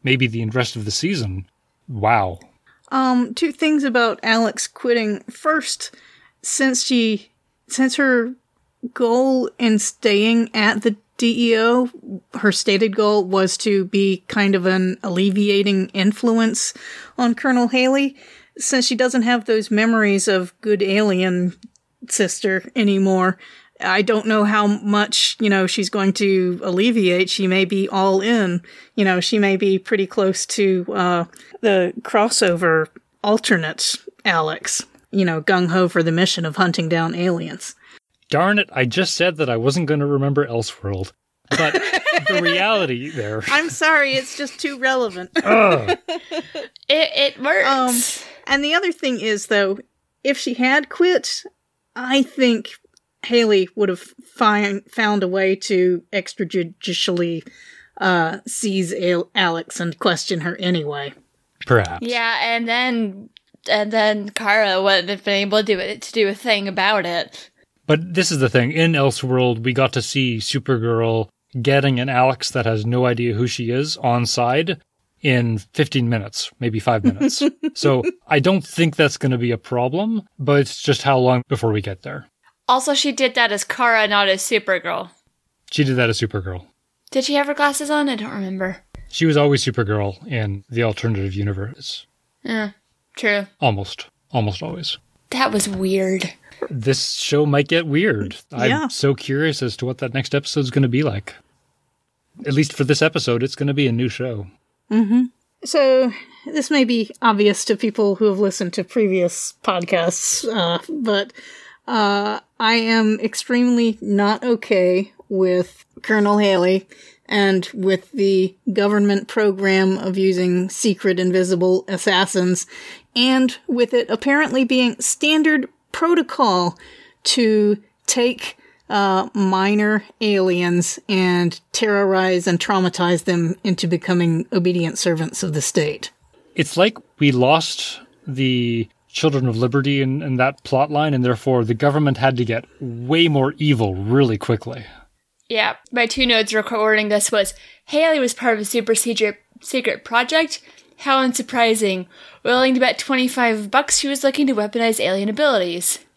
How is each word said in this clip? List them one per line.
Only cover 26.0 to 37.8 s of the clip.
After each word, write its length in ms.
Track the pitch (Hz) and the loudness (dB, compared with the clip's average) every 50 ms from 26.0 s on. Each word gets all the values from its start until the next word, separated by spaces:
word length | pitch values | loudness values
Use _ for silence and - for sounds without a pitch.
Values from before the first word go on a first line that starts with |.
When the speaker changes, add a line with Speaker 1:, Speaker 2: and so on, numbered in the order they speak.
| 196 196 196 | 0 0 0
Speaker 2:
to 460 | - 208 196 190 185 180 180 180 175 | 2 0 2 2 2 2 0 -2 -4
alleviate. 680 | - 185 180 185 208 247 233 226 196 180 175 180 190 185 | -4 -2 0 2 2 2 2 2 2 2 2 2 0 -2
She 160 | - - 196 | -2 -2 0
may 180 | 185 185 190 190 | 2 2 2 2
be 240 | 180 202 196 196 196 | 2 0 -2 -2 -2
all 320 | - 196 190 196 190 190 | 0 0 2 2 2 2
in. 420 | 196 220 240 226 202 180 175 175 170 - - - - _ _ | 2 2 2 2 2 0 0 -2 -4 -8 -20 -20 -20 _ _
You 100 | - 202 | 0 2
know, 160 | 190 185 180 | 2 2 2
she 180 | 175 - 233 214 | 0 0 0 2
may 180 | 202 196 196 | 2 2 2
be 220 | 185 202 196 190 185 | 2 2 2 0 0
pretty 280 | 190 - 233 196 196 | 0 -2 0 0 0
close 380 | 185 - - 196 190 185 - - | -2 0 0 0 0 0 -2 -6
to, 400 | - - - 202 190 185 180 180 - 214 | -6 -2 0 2 2 2 0 -2 -4 -4
uh, 300 | 196 180 180 180 170 170 - _ - - - - - | -2 0 0 0 0 -2 -4 _ -20 -20 -20 -16 -2
the 300 | - 220 196 190 180 180 - 226 | 0 2 2 2 2 0 -4 -8
crossover 840 | - - - 214 208 226 - - 220 185 170 170 185 170 160 160 156 - _ - _ _ _ _ - | -12 0 2 2 2 2 2 2 2 2 2 2 2 2 2 2 0 -2 _ -20 _ _ _ _ 0
alternate 680 | 208 214 226 - - 220 170 160 156 156 - - - - - - - _ _ _ | 2 2 2 2 2 0 2 0 -4 -6 -4 -4 -4 -4 -6 -10 -18 _ _ _
Alex, 580 | 202 180 165 156 156 160 - - - - - - _ _ - _ _ | 0 0 0 0 -2 -4 -6 -6 -6 -6 -6 -8 _ _ -20 _ _
you 140 | - 196 190 | 0 0 0
know, 160 | 175 160 160 | 2 0 -2
gung-ho 480 | 151 - 190 180 180 170 170 185 185 170 | 0 2 2 2 2 2 2 2 2 2
for 140 | - 175 | 2 0
the 100 | 165 165 | 0 2
mission 320 | 160 170 185 190 - - 165 | 2 2 2 0 0 -2 -4
of 120 | 160 147 | -6 0
hunting 320 | - 190 180 170 - 170 160 | 0 0 0 0 -2 -2 0
down 260 | 170 165 165 165 165 | 0 0 0 -2 -2
aliens. 600 | 170 175 185 175 170 170 160 - - - - - _ | -2 -2 -2 -2 -2 -4 -8 -12 -12 -16 -16 -18 _